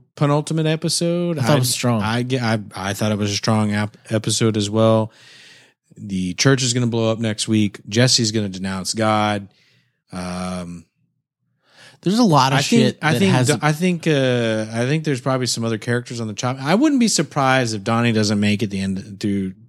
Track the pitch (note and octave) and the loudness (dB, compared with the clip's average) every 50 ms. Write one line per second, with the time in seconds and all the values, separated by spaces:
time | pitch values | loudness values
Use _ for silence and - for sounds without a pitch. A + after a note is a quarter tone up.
0 | - _ _ - D3 C#3+ D3 D3+ D3+ - D#3+ D#3+ D#3 D#3 D#3+ D#3+ - D#3+ - - | -10 _ _ -2 0 2 2 0 0 -2 -2 0 0 0 0 0 -2 -4 -2 -2
1 | F3 E3+ F3 F3 F3 F3 E3 C#3+ A#2+ A#2+ D3 C3+ B2 B2 - - - A#2+ A#2+ A2 | -2 -2 0 -2 -2 -2 -2 0 2 2 2 2 2 0 -2 -2 0 0 0 0
2 | G#2 G#2+ A#2 B2 B2 B2+ C3 B2+ A#2+ A2 A2+ G#2+ G2 G#2 - F#2 F#2 G2+ G2 - | 0 -2 -2 -2 -2 -2 -2 -2 0 0 -2 -2 -4 -8 -10 -6 -6 -6 -4 -2
3 | A2+ G#2+ G#2+ G2+ G#2+ G2+ G2+ G2+ - A#2 A2 A2 G#2+ G#2 G#2 G#2 G#2+ G#2 - - | -2 -2 0 0 -2 -2 -2 -2 0 0 2 2 2 0 0 -2 -4 -4 -8 -12
4 | - - A2+ G#2+ - A2+ A2 - A#2+ A2 G#2+ G#2+ G2+ G2+ G#2+ A2 A2 A2+ A2 A2 | -6 -4 -4 -2 -2 -2 0 0 2 2 2 0 -2 0 2 4 4 4 4 4
5 | A2 A2+ - - - - - - - - - - _ _ _ _ _ _ _ - | 2 -2 -6 -16 -20 -20 -20 -20 -20 -20 -20 -20 _ _ _ _ _ _ _ -16
6 | G#2+ G2 G2 F#2 F#2 F2+ F2 - - C3+ C#3 B2 C3 A#2+ A#2 B2 B2 A#2 A#2 A2+ | -10 -6 -6 -4 -4 -4 -2 2 4 4 4 4 2 2 2 2 2 2 0 0
7 | A2+ A2 A2 A2 A#2 A2 G#2 - - A2+ A2 G#2+ G#2 F#2+ - - - G2+ G2+ A#2 | 0 0 0 0 -2 -2 -2 -4 -2 0 2 2 2 0 -2 -8 -12 -2 2 2
8 | B2 B2 - B2 A#2 G#2+ G#2+ A2+ G#2 F#2+ F#2 F#2 F#2+ F#2+ F#2+ F#2+ F#2 - - A2 | 4 4 4 2 0 0 0 -2 -2 -4 -6 -6 -6 -6 -6 -6 -6 -6 -4 0
9 | A2 A2 G#2+ G#2+ G#2+ G#2 G#2 G2+ G2 G2 _ _ _ _ _ _ _ _ _ _ | 0 2 2 2 2 0 0 -2 -6 -10 _ _ _ _ _ _ _ _ _ _
10 | _ _ F#2 F#2 F#2 F2+ F2+ F2+ F#2 F#2 F#2 F2+ F2 F2 F2 E2+ E2 _ _ _ | _ _ -10 -10 -8 -8 -8 -8 -8 -8 -8 -8 -10 -12 -14 -16 -18 _ _ _
11 | _ _ _ _ _ _ _ _ _ _ _ _ _ _ _ - - - - _ | _ _ _ _ _ _ _ _ _ _ _ _ _ _ _ -20 -20 -20 -18 _
12 | - E3+ G#3 A#3+ B3 F3+ D3+ C3+ B2+ C3+ C#3 D3 C#3+ - A#3 A#3 G#3+ G3+ - - | -4 0 2 2 4 4 6 6 4 4 4 2 2 4 4 4 4 4 2 0
13 | D#3+ D3+ B2 A#2+ G3 F#3+ - B2+ B2+ C3+ C#3+ G#2+ D3+ D3+ D3+ D3+ F3+ F#3 F3 D#3+ | 0 0 2 2 4 4 4 4 4 2 2 2 2 0 0 2 0 0 0 0
14 | - E3 D3+ C3+ C3 B2+ B2 A#2+ A#2 A2+ A2 A2 A2 A2 A2+ A#2 A#2+ C3 D3+ D#3+ | 0 0 0 2 2 2 2 0 0 0 0 -2 -4 -4 -4 -2 -2 0 -2 -2
15 | D#3 D#3 C3+ A#2+ - C#3 C3 B2+ B2+ A2 - A#2+ A#2 A2+ A2+ G#2+ - A#2+ A#2+ A#2+ | -2 -2 -4 -2 -2 -2 -2 -2 -2 -4 -4 -4 -4 -4 -4 -4 -2 -2 -4 -4
16 | A#2+ - B2 A#2 A2+ G#2+ G2+ - B2+ B2 C3 C3+ C3+ D3 F3+ A3+ D4+ D#4+ C#4+ B3 | -4 -6 -8 -8 -8 -8 -6 -6 -4 -4 -4 -4 -2 0 2 2 2 2 2 2
17 | A#3 G3+ - - D3 - - D3 C3+ C3 C3 C3 B2 A2+ A2 G2+ G2 A#2 A#2 A#2 | 2 2 2 0 -2 -2 -2 0 2 2 2 2 0 -2 -4 -4 -2 -2 0 2
18 | A#2 A#2+ A2 A2 G#2+ G2+ G#2+ G#2 G#2 G#2 G#2 G2+ A2+ G2 G2 F#2+ G2 G2 F#2+ F#2+ | 2 2 2 2 2 2 2 2 2 0 0 0 -2 -4 -4 -4 -4 -4 -4 -6
19 | G2 G#2 G2 G2 - G#2 G2 G2 F#2+ F#2+ F#2+ G#2+ A#2 | -8 -12 -10 -6 -4 -2 -2 -2 -4 -6 -8 -10 -10